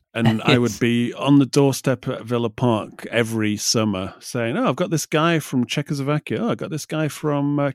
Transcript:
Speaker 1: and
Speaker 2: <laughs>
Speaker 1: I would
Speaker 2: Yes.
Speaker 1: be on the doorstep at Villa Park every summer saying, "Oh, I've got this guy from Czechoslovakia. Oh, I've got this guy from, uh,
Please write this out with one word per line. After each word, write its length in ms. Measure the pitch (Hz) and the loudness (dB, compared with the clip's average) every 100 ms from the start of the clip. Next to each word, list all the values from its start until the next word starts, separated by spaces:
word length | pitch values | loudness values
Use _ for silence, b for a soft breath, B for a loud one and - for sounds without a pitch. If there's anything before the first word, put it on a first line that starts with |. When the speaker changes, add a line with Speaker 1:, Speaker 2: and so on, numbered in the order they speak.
| _ | _
Speaker 1:
and 300 | 113 113 110 | 0 2 2
Speaker 2:
<laughs> 20 | - | 2
Speaker 1:
I 140 | 123 | 4
would 100 | 117 | 2
Speaker 2:
Yes. 80 | 98 | 2
Speaker 1:
be 320 | 120 120 120 - | 2 2 0 -2
on 240 | 135 143 | 4 6
the 80 | 131 | 6
doorstep 600 | 147 139 127 139 123 135 | 4 2 2 -2 -2 -4
at 160 | 117 113 | -8 -4
Villa 260 | 120 117 | -2 -2
Park 560 | - 123 110 - - - | 0 2 2 -2 -12 -2
every 480 | 113 113 113 107 101 | 0 0 0 0 0
summer 560 | - 117 107 95 95 - | 0 2 2 0 -6 -10
saying, 380 | - 123 113 180 | -8 -4 -2 0
"Oh, 120 | 240 | 0
I've 60 | 127 | 0
got 160 | 190 | -2
this 160 | 160 - | -2 -2
guy 320 | 151 165 165 | 0 2 0
from 260 | - 131 117 | 0 -2 0
Czechoslovakia. 720 | 151 - 143 135 151 - 190 | -2 -4 -4 -2 -2 -2 -2
Oh, 100 | 226 | -2
I've 60 | 120 | -2
got 120 | - | -6
this 160 | 151 - | -8 -6
guy 220 | 156 151 | -4 -4
from, 500 | - 151 143 143 143 | -4 -2 0 0 0
uh, 140 | 143 | -2